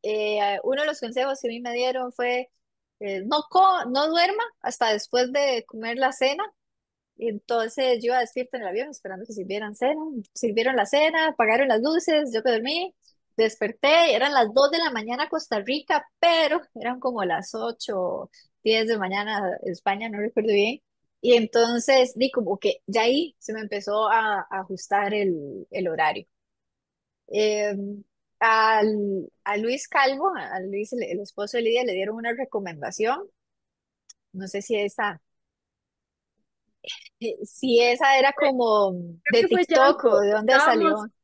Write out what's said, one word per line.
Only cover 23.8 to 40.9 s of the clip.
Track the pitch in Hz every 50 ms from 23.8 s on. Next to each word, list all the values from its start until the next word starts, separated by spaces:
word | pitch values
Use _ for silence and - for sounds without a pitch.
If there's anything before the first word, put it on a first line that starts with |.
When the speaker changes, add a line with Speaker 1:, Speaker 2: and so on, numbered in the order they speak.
| 196 - 202 214 220 208
Speaker 1:
a, | 214 226 220 214 208 196
a | 170 - 208 196
ajustar | 190 185 196 180 - - 202 202 202 202 208
el, | 214 202 196 175 160 143 143 131 95 - _
el | - - 185 175
horario. | 160 156 160 156 - - - _ _ _ _ _ _ _ _ _ _ _ _ _ _ _ _ _ _ _ _ -
Em, | 185 202 214 214 208 208 208 208 202 196 202 202 208 202 202 _ _ _ _ _ _ _
al, | 233 226 226 220 220 220 220 214 214 220 214 208 208 202 196 190 - - _ _ _
a | - 208
Luis | 208 220 233 254 285 - -
Calvo, | - 311 277 262 277 269 320 392 370
a, | 247 170 - -
a | 190
Luis, | 185 190 196 202 214 214 -
el, | 240 214
el | - 175 185
esposo | 208 - _ - 208 202 -
de | 240 233
Lidia, | 220 226 240 254
le | 240 185
dieron | 185 190 202 220
una | 226 226 233 240
recomendación. | 240 262 - - 214 202 180 170 147 139 - 190 - 214 220 262 320 403 403 _ _ _ _ _ _ _ _ _ _ _ _ _ _ _ _ - _ _ _ _
No | 185 190 185
sé | - 202 196
si | - 226
esa, | 208 208 202 - - 220 202 175 156 _ _ _ _ _ _ _ _ _ _ _ _ _ _ _ _ _ _ _ _ _ _ _ _ _ _ _ _ _ _ _ _ _ - - - - - _ _
eh, | 233 226 - - -
si | - - - - 262 240 233
esa | 240 240 240 247 311 269 269 269
era | 262 277 269
como | 277 294 285 269 247 240 226 214 214 202 190 185 180 175 170 170 170 _
Speaker 2:
Creo | 294 -
Speaker 1:
de | 233 -
Speaker 2:
que | 370
fue | - 359 359
Speaker 1:
TikTok | - 330 285 262 277 285 - -
o | 240 208 202
Speaker 2:
Yanko. |
Speaker 1:
de | 208 202 208
dónde | 214 214 220 262 269
Speaker 2:
Estábamos, |
Speaker 1:
salió. | 294 320 - - - 320